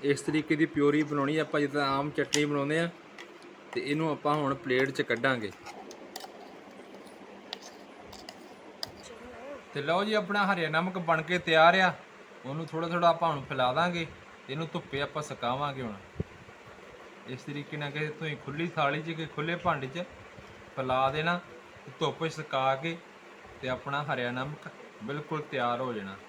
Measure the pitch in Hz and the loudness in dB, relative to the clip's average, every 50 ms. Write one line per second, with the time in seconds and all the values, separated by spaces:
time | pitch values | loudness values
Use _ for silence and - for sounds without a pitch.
0 | - 143 139 139 - - 151 156 147 - 160 147 165 156 - 151 143 143 143 151 | 4 2 2 2 2 0 0 0 2 2 4 4 4 2 4 4 6 6 6 6
1 | 151 139 147 147 139 139 156 156 151 147 - 151 147 139 139 147 143 135 135 135 | 2 2 0 0 2 2 2 0 0 2 2 2 2 2 2 2 2 2 2 2
2 | 143 151 143 - 139 135 - 147 147 147 147 143 139 143 151 165 170 170 - - | 0 0 0 0 0 2 2 2 2 2 0 0 0 2 2 0 0 0 -4 -10
3 | - - - - - - - - - - - - - - - 120 - 135 147 156 | -20 -20 -18 -18 -16 -16 -18 -18 -20 -20 -20 -20 -18 -6 -6 -4 -2 0 0 0
4 | 160 160 143 - - 147 147 151 147 135 139 135 - 139 127 127 135 131 - - | 2 0 0 0 0 0 2 2 2 0 -2 -2 0 2 4 4 4 2 2 -2
5 | 147 - 120 117 123 139 131 120 107 95 90 - - - - - - - - - | 0 0 0 2 2 2 2 2 -2 -6 -8 -10 -16 -16 -14 -14 -14 -16 -16 -16
6 | - - - - - - - - - - - - - - - - - - - - | -16 -14 -14 -14 -14 -12 -14 -16 -16 -16 -18 -18 -18 -18 -18 -18 -18 -18 -18 -18
7 | - - - - - - - - - - - - - - - - - - - - | -18 -18 -18 -18 -18 -18 -18 -18 -12 -12 -12 -12 -12 -18 -18 -18 -20 -20 -20 -20
8 | - - - - - - - - - - - - - - - - - - - - | -18 -18 -16 -16 -16 -16 -16 -18 -18 -20 -20 -20 -20 -20 -10 -10 -10 -10 -10 -18
9 | - - 466 - 240 247 - - 254 277 294 262 - - - 143 139 151 165 185 | -16 -16 -16 -16 -16 -16 -14 -14 -14 -12 -14 -14 -14 -10 -8 -6 0 2 2 2
10 | 202 214 220 214 190 175 202 208 202 185 196 175 165 151 156 160 175 185 180 190 | 2 2 2 2 2 2 2 2 4 4 4 2 2 2 2 2 2 2 -2 -2
11 | 170 165 165 160 156 - 180 175 175 170 160 160 160 170 175 190 185 180 147 - | 4 4 4 4 4 0 0 0 4 6 10 12 12 12 12 10 6 6 4 0
12 | - - - - - - - - - 127 139 160 165 151 160 160 165 165 170 175 | -12 -18 -20 -20 -20 -20 -20 -14 -8 -8 -6 -6 -6 -4 -4 -4 -2 0 2 6
13 | 175 170 165 165 170 165 151 139 131 - 147 131 127 127 127 151 170 180 175 170 | 6 6 6 6 4 2 2 0 -4 -4 0 2 4 4 4 4 2 4 2 0
14 | 165 160 - - - - - - - - 135 151 165 160 - 175 - - - 139 | -4 -6 -8 -16 -18 -20 -20 -20 -10 -8 -6 -4 -4 -4 -4 -8 -6 -4 -2 -2
15 | 143 139 - 151 151 - 135 - 120 120 127 139 147 143 135 135 127 113 101 98 | -2 -2 -2 -6 -6 -6 -6 -2 0 0 0 0 -2 -2 -2 -4 -6 -6 -6 -10
16 | 92 - - - - - - - - - - - - - - - - - - - | -14 -16 -8 -8 -8 -8 -8 -20 -20 -20 -20 -20 -20 -20 -20 -18 -18 -20 -18 -18
17 | - - - - - - 131 127 - - 143 147 143 - 156 151 147 143 143 151 | -20 -20 -20 -18 -12 -12 -12 -10 -10 -8 -8 -8 -8 -8 -8 -6 -6 -6 -4 -4
18 | 156 151 151 - 165 156 147 - - - 139 151 170 170 - 160 147 143 147 156 | -4 -4 -4 -6 -6 -6 -6 -6 -8 -8 -4 -4 -4 -2 2 2 2 4 2 0
19 | 156 165 165 160 160 147 - 151 151 160 170 165 - 175 160 143 135 131 135 170 | -2 -4 -4 -6 -6 -6 -4 -4 -2 -2 -2 0 2 2 2 2 -2 -6 -6 -6
20 | 180 - - - - - - - - - - - - - - - 131 127 127 131 | -8 -8 -12 -18 -18 -18 -18 -18 -18 -18 -20 -20 -20 -10 -6 -4 0 2 4 4
21 | 135 135 139 156 156 170 175 175 - - - - - - - - - 147 131 - | 4 4 2 2 2 2 0 0 -2 -10 -18 -18 -18 -20 -20 -18 -18 -18 -4 0
22 | 160 143 131 - 165 160 156 156 147 - - 135 131 135 135 135 151 165 165 170 | 0 0 0 0 -4 -4 -4 -6 -8 -2 0 2 4 4 2 2 0 -4 -6 -6
23 | - - - - - - - - - - - - - 127 127 127 - 143 139 143 | -12 -18 -20 -20 -20 -20 -20 -20 -18 -18 -14 -6 -2 -2 -2 -2 -2 -2 -2 -2
24 | 147 143 143 123 123 120 123 127 131 143 151 151 - - - - - - - - | 0 0 0 0 0 0 0 -2 -4 -4 -6 -10 -12 -14 -14 -14 -18 -18 -16 -12
25 | 104 120 143 151 151 - 160 151 147 - 143 131 120 120 120 120 131 127 117 107 | -6 -6 -6 -6 -4 -4 -4 -4 -4 -4 -2 0 2 2 2 0 -2 -4 -4 -4
26 | 98 95 98 98 - | -6 -8 -10 -12 -16